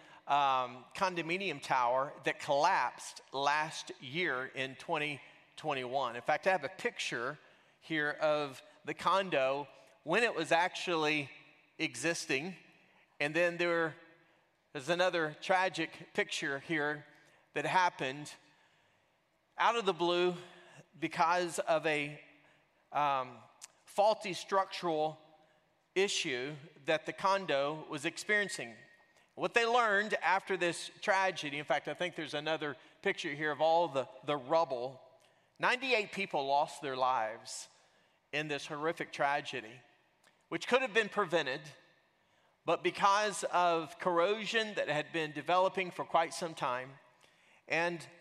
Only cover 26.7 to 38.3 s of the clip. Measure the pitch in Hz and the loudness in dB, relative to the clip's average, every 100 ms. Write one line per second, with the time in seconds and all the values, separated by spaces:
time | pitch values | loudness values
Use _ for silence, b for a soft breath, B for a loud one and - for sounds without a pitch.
26.7 | - - 156 - - 196 196 185 139 143 | -8 -2 -2 -2 0 2 2 2 0 0
27.7 | 156 - 151 160 - - 208 196 - 120 | -4 -8 -6 -6 -4 0 0 0 -4 -10
28.7 | 113 - - _ b b - 180 233 233 | -12 -20 -20 _ b b -6 0 2 4
29.7 | 240 220 196 208 196 160 190 - 185 175 | 4 6 4 2 0 2 0 0 0 0
30.7 | 160 - - - 190 190 156 151 143 147 | -2 -8 -4 2 2 2 -2 -6 -4 -2
31.7 | 147 156 147 180 170 147 147 151 160 147 | -2 -2 -4 -4 -4 -6 -4 -2 -2 -4
32.7 | 131 B B 196 - 165 143 156 139 160 | -8 B B -2 -2 -4 -2 -2 2 4
33.7 | 165 170 139 120 - 147 147 123 165 165 | 4 2 0 -4 -6 -4 -2 2 2 2
34.7 | 123 131 131 - - b b b b 175 | -2 -6 -10 -20 -20 b b b b 0
35.7 | 247 262 226 202 196 196 156 139 143 156 | 2 2 0 0 -4 -4 -2 0 2 0
36.7 | - 143 131 127 127 110 117 120 - - | -4 -6 0 2 2 0 -6 -12 -14 -14
37.7 | b b b b b _ | b b b b b _